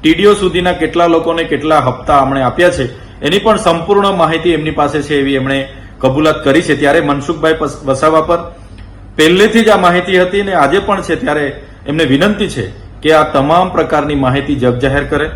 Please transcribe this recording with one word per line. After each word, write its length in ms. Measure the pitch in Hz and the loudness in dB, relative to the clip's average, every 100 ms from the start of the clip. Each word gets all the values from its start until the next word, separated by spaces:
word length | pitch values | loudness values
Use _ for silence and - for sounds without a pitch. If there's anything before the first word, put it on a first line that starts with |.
ટી 120 | 156 | 2
ડી 120 | 165 202 | 4 4
ઓ 80 | |
સુધીના 380 | 202 185 170 180 | 4 0 -2 -2
કેટલા 340 | 180 160 170 170 | -2 -2 0 2
લોકોને 380 | 165 160 165 | 2 0 -4
કેટલા 340 | 165 147 156 156 | -2 -4 2 2
હપ્તા 360 | 127 120 - 143 | 2 -4 0 2
આમણે 260 | 135 139 | 2 0
આપ્યા 280 | 127 113 175 | -2 2 0
છે 240 | - 123 - - - | 2 -6 -8 -20 -8
એની 180 | 143 196 | -4 -2
પણ 180 | 202 208 | 0 0
સંપૂર્ણ 560 | 180 165 165 202 196 | 0 -2 0 2 2
માહિતી 380 | 190 160 165 170 | 0 0 0 0
એમની 200 | 160 151 | 0 -2
પાસે 320 | 151 147 151 | -2 -2 -2
છે 120 | 139 | -2
એવી 200 | 143 139 | -2 0
એમણે 340 | 135 131 135 135 - - - | -2 -2 -4 -6 -12 -20 -2
કબૂલાત 460 | 131 135 156 151 | -2 2 0 0
કરી 180 | 143 160 | 2 0
છે. 140 | 170 135 | 0 0
ત્યારે 240 | 143 156 | 2 2
મનસુખભાઈ 540 | 147 143 135 156 160 156 | 0 -4 -4 -2 -2 0
પસ-, 260 | 147 - | -4 -6
વસાવા 360 | 135 135 156 160 | -4 0 2 2
પર 180 | 156 170 170 - - - - - - - | 0 -2 -4 -16 -20 -20 -20 -20 -14 0
પહેલેથી 460 | 160 180 214 226 | 2 4 4 4
જ 60 | 214 | 4
આ 80 | 196 | 4
માહિતી 460 | 180 180 180 185 | 4 2 0 0
હતી 180 | 180 196 | 2 0
અને 120 | 202 | -2
આજે 260 | 180 139 185 | 0 2 0
પણ 240 | 196 196 | 0 -4
છે, 140 | - 160 | -2 -4
ત્યારે 460 | - 147 143 - - - - | -2 -2 -4 -8 -18 -16 -8
એમને 180 | 151 | -2
વિનંતી 440 | 151 139 196 202 196 | 2 2 2 0 -4
છે 220 | 127 98 - - - | -4 -8 -10 -18 -6
કે 100 | 151 | 2
આ 100 | 156 | 4
તમામ 500 | 151 139 139 170 175 | 4 0 2 2 2
પ્રકારની 420 | 170 151 156 143 | 0 0 0 0
માહિતી 400 | 143 131 139 139 | 0 0 0 -2
જગ 240 | 139 127 120 | 0 0 0
જાહેર 260 | 135 139 | 0 -2
કરે. 260 | 143 147 156 | -2 -4 -4